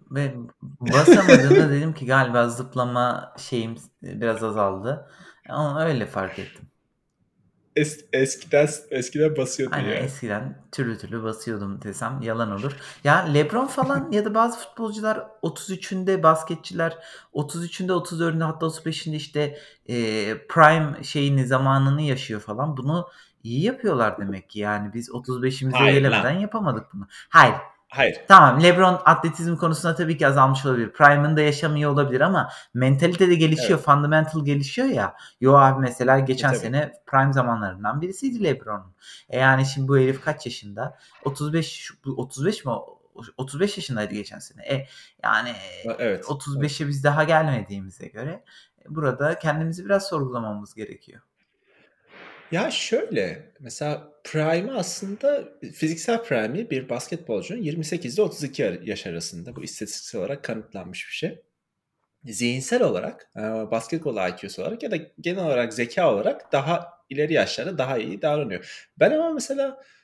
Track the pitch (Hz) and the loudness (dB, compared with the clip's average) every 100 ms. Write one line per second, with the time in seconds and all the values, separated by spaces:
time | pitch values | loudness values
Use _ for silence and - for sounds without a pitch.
0 | - 139 139 123 120 - - - 123 139 | -10 -4 -4 -6 -14 -16 -18 -8 2 4
1 | 165 - 185 254 - 381 147 143 156 156 | 8 8 10 8 10 6 6 4 0 -4
2 | 123 135 127 120 120 117 131 127 123 123 | 0 2 4 2 0 -2 -8 -4 -2 0
3 | 123 117 - - - 123 113 113 - _ | 0 -2 -8 -16 -8 -6 -6 -10 -16 _
4 | 92 104 113 110 113 107 98 95 110 151 | -14 -6 -4 -2 -2 0 -2 -2 -6 -8
5 | - - - - - 139 151 143 165 131 | -10 -20 -20 -20 -10 -4 -4 -2 -2 -2
6 | 104 104 92 - - - - _ _ _ | -4 -6 -8 -8 -14 -16 -20 _ _ _
7 | _ _ _ _ _ _ _ 156 147 - | _ _ _ _ _ _ _ -2 -2 -4
8 | - 131 135 - - 147 151 - - 131 | -4 0 0 -2 0 2 2 0 -6 -6
9 | - 147 156 143 127 - 131 147 104 110 | -4 0 0 0 -4 -4 -4 -2 -2 -4
10 | 135 - 113 104 131 - _ - 120 107 | -4 -6 -6 -6 -8 -14 _ -6 -4 -6
11 | 95 113 110 110 - 110 98 98 104 95 | -8 -8 -6 -8 -8 -6 -6 -10 -10 -8
12 | 113 135 113 113 110 101 135 135 - - | -8 -6 -4 -4 -4 -4 -6 -8 -16 -4
13 | 143 160 175 147 151 220 269 - 262 277 | 2 2 4 2 2 0 -2 -2 0 0
14 | - 208 214 214 233 233 - - 226 214 | 0 -2 0 2 0 -2 -12 -10 -8 -4
15 | 214 214 - - 165 - - 185 - 185 | -4 -4 -6 -8 -8 -8 -10 -10 -8 -4
16 | 185 190 160 160 - 160 - 180 165 160 | 0 2 4 2 0 -10 -8 -4 -4 -6
17 | - - - - 143 170 170 - 185 180 | -18 -20 -12 -6 -6 -6 -10 -6 -2 -2
18 | 170 165 170 160 160 156 160 160 160 156 | -2 -4 -2 0 -2 -2 -4 -4 -8 -8
19 | 165 151 139 147 147 143 - _ - 120 | -6 -8 -6 -4 -4 -6 -18 _ -8 -4
20 | 110 110 104 110 - 165 156 160 151 143 | -2 -2 -4 -6 -2 6 6 6 0 -6
21 | 139 151 139 139 127 131 135 135 139 143 | -6 -2 2 2 2 2 4 4 4 2
22 | 151 131 - 107 107 107 151 135 131 170 | 0 -2 -4 -8 -8 -6 -4 -4 -2 -4
23 | 175 - _ _ 113 123 202 262 214 139 | -4 -14 _ _ -6 -2 -2 0 0 2
24 | 110 104 98 95 - 107 104 104 101 113 | 0 -2 -6 -8 -10 -6 -4 -4 -4 -8
25 | 120 120 - 127 127 135 135 127 123 139 | -10 -10 -8 -4 -2 -2 0 4 6 6
26 | 135 110 120 175 214 226 180 110 - 98 | 4 2 2 -2 -2 -2 -2 -4 -6 -14
27 | 98 - - 170 131 101 - _ _ - | -14 -16 4 8 8 6 -6 _ _ 0
28 | 117 - - 190 143 131 175 180 185 180 | 0 2 10 12 12 10 8 8 6 6
29 | 151 165 165 156 170 165 165 156 170 165 | 6 6 2 -4 -4 -2 0 0 -2 -2
30 | 160 156 143 139 135 135 143 123 110 - | -2 2 2 6 4 4 0 0 -2 6
31 | 147 143 147 156 147 143 160 151 147 143 | 6 6 2 2 2 0 -2 0 0 2
32 | 135 127 160 180 - - - 123 131 135 | 2 2 2 2 -2 -8 -10 0 2 4
33 | 170 175 185 175 160 156 117 160 151 143 | 2 4 4 6 4 2 2 2 4 4
34 | 147 156 156 156 143 143 139 - 269 151 | 4 2 2 -2 -2 -2 -2 -2 0 0
35 | 98 - - - 127 139 135 135 131 - | -2 -6 -20 0 6 8 8 4 -2 0
36 | 127 135 135 127 139 123 113 139 143 - | 4 4 4 0 0 0 -2 -2 -2 -8
37 | - 135 139 135 123 113 101 92 104 135 | -2 2 4 2 0 0 -4 -6 -4 -4
38 | 180 190 277 240 180 127 110 104 92 _ | -6 -6 -6 -2 0 -2 -4 -10 -10 _
39 | - - - 123 135 131 135 139 135 139 | -20 -20 -6 2 4 4 2 -2 2 4
40 | 131 135 - 147 120 - 104 101 147 - | 4 0 -4 -6 -8 -12 -14 -10 -10 -10
41 | _ _ 139 139 151 165 156 - - - | _ _ -8 -4 -2 -2 -4 -8 -16 -14
42 | 139 127 120 135 160 220 139 117 - - | -10 -8 -8 -4 -4 -2 -4 -6 -8 -20
43 | _ - 113 - 131 139 202 - - 110 | _ -20 -16 -12 -10 -8 -8 -10 -8 -6
44 | 104 104 98 104 - - - 135 135 - | -6 -8 -10 -14 -20 -14 -6 -6 -8 -18
45 | - _ 110 107 120 107 95 90 110 113 | -20 _ -2 0 -2 -10 -14 -12 -10 -4
46 | 120 92 113 143 147 139 143 - 147 139 | -4 -4 -6 -8 -6 -4 -4 -4 -6 -2
47 | 143 147 151 160 156 123 101 98 95 - | 0 2 2 2 2 -2 -4 -10 -12 -16
48 | - 107 135 196 _ - _ _ - 151 | -18 -12 -12 -12 _ -20 _ _ -14 -4
49 | 143 123 147 170 160 151 165 170 196 196 | -2 0 -2 -2 -2 -2 -4 -6 -2 -2
50 | 196 165 131 120 110 104 104 - 107 - | 0 -4 -4 -6 -8 -8 -12 -14 -14 -16
51 | _ 107 _ _ _ _ _ _ _ _ | _ -20 _ _ _ _ _ _ _ _
52 | _ - - - - 165 262 - - 247 | _ -20 -20 -20 -8 -4 -2 -4 -2 -2
53 | 440 131 92 - - _ - - 147 147 | -2 -2 -4 -6 -16 _ -16 -8 -6 -6
54 | - _ - 156 156 165 214 262 175 - | -10 _ -8 -2 0 0 -2 -6 -6 -8
55 | 196 202 277 294 - - - - 160 165 | -10 -4 -2 -2 -4 -16 -18 -6 -4 -4
56 | - 233 - 123 110 156 240 131 - 120 | -2 -4 -2 -2 -2 -4 -6 -6 -6 -8
57 | - 170 - - - 233 165 165 156 175 | -8 -10 -6 -6 -6 -8 -6 -6 -6 -6
58 | 247 190 202 - 139 - 110 90 - 95 | -6 -2 -2 -2 -8 -4 -4 -4 -8 -10
59 | 95 85 - 85 110 117 - - 107 - | -8 -10 -10 -12 -14 -14 -14 -12 -12 -12
60 | - 110 92 143 - 110 110 98 87 92 | -12 -8 -8 -8 -8 -10 -12 -16 -14 -14
61 | - - 156 - _ _ _ _ _ _ | -14 -8 -8 -8 _ _ _ _ _ _
62 | _ _ 127 107 120 127 - 247 185 92 | _ _ -14 -4 -2 -2 -2 0 0 0
63 | - - _ - 107 110 110 113 - 165 | -6 -12 _ -10 -8 -6 -4 -6 -4 -6
64 | 156 107 92 90 98 - 98 233 269 180 | -4 -4 -4 -4 -12 -8 -8 -8 -6 -8
65 | - - 170 185 165 127 117 110 117 - | -10 -10 -6 -4 -2 0 -2 -4 -6 0
66 | 165 101 190 285 - 143 135 170 - - | 2 2 0 -4 -2 -2 0 -2 -4 -20
67 | - 139 151 147 98 - 143 165 131 127 | -12 -4 0 2 0 -2 -6 -4 -4 -4
68 | 107 95 156 151 123 92 - - - - | -6 -4 -2 -2 -4 -8 -12 -20 -10 2
69 | 190 302 330 302 - 277 277 269 - _ | 2 4 0 -4 -6 -4 -4 -6 -20 _